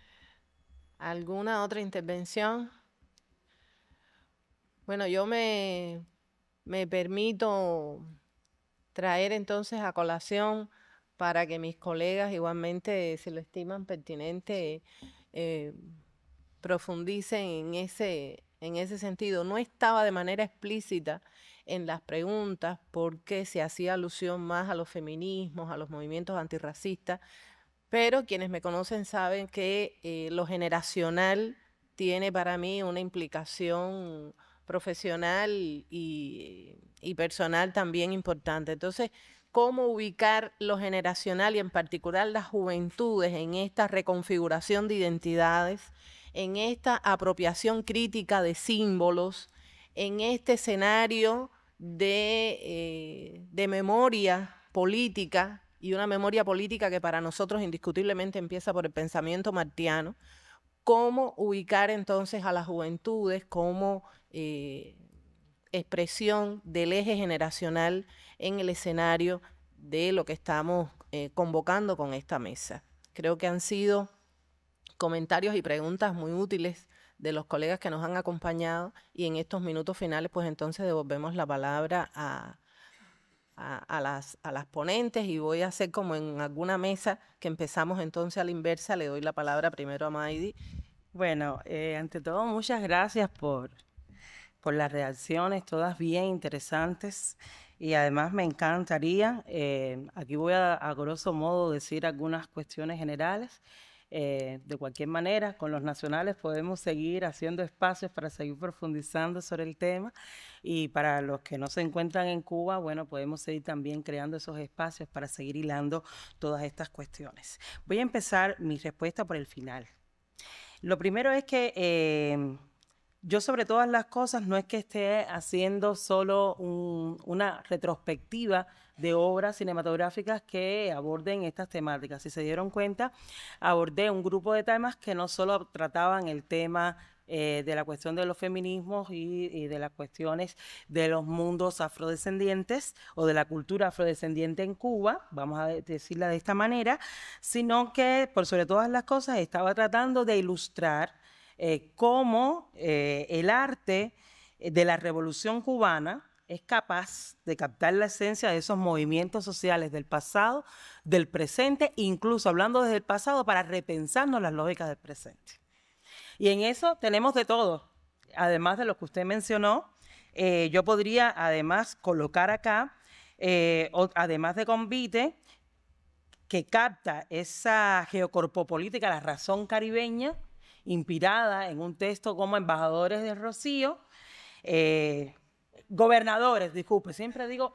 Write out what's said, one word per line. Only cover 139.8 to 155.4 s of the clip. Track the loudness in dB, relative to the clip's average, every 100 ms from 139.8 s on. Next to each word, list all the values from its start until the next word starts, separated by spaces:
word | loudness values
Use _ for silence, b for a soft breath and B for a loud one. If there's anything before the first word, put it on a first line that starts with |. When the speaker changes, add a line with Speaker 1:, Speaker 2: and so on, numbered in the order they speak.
| -6
Speaker 2:
cuestiones | -8 -12 -6 -4 -2 -4 -10 B B -4
de | 2 2
los | 2 0
mundos | -2 0 0 -2 -2
afrodescendientes | -4 -4 -6 -4 -4 0 0 0 -2 -4 -6 B B 2
o | 4
de |
la | 4 2
cultura | -2 -2 0 0
afrodescendiente | 2 0 0 -2 -2 -2 -2
en | -4 -4
Cuba, | -2 0 2 0 -4
vamos | -6 -4 -2
a | -2
de-, | -4
decirla | -6 -8 -6 -2 0
de | 0
esta | 0
manera, | 2 2 2 2 0 B B B B
sino | -4 0 4 4 4
que, | 4 4 4 4
por | 2 4
sobre | 4 4
todas | 4 4
las | 2
cosas, | 2 0 2 0
estaba | 0 2 2
tratando | 4 4 4 4 4 4
de | 4
ilustrar | 2 -2 -6 0 2 2 0 b b b b -4 0
eh, | 0 -2 2
cómo, | 6 6 6 4 4 0 -6 -4
eh, | 0 2 2 0 0
el | 2 4
arte, | 4 2 -2 0 0 0 b b b b -10
eh, | 0
de | 4
la | 6 4
Revolución | 0 -2 -2 -2